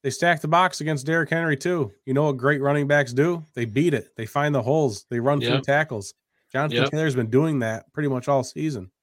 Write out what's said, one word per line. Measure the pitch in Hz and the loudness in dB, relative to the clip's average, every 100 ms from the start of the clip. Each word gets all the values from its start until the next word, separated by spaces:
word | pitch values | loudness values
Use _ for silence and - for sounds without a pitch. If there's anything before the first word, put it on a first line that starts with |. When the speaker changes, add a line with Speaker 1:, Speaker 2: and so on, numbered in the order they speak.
Speaker 1:
They | 139 | -6
stacked | - 175 160 | 0 0 0
the | 160 | 2
box | 170 180 - | 2 2 0
against | 156 147 135 | -4 -4 0
Derrick | 165 160 | -2 0
Henry | 165 165 139 | -2 0 -2
too. | 175 175 117 _ - | -2 -2 -4 _ -2
You | |
know | 135 | 0
what | 151 131 | 2 2
great | 135 147 | 0 2
running | 139 147 143 | 2 0 2
backs | 147 131 | 2 2
do? | 123 160 170 156 | 2 0 0 -8
They | - 113 | -6 -2
beat | 110 170 | 0 2
it. | 131 - - | 0 -4 -12
They | 110 | -4
find | 143 147 143 | -2 0 0
the | |
holes. | 113 156 143 101 _ | 2 2 2 -2 _
They | 120 | -2
run | 127 143 | 0 0
through | 120 135 | 2 0
Speaker 2:
Yep. | |
Speaker 1:
tackles. | 135 143 156 113 98 _ _ _ _ | 2 0 0 -6 -10 _ _ _ _
Jonathan | 131 151 120 | -4 0 0
Speaker 2:
Yep. | 135 | 0
Speaker 1:
Taylor's | 151 156 127 | 0 0 0
been | 110 | 2
doing | 127 160 143 | 2 2 0
that | 113 110 _ | -2 -6 _
pretty | - 147 | -6 -4
much | 127 123 | -2 0
all | 139 123 | 0 -2
season. | - 156 123 92 _ | -6 -6 -6 -12 _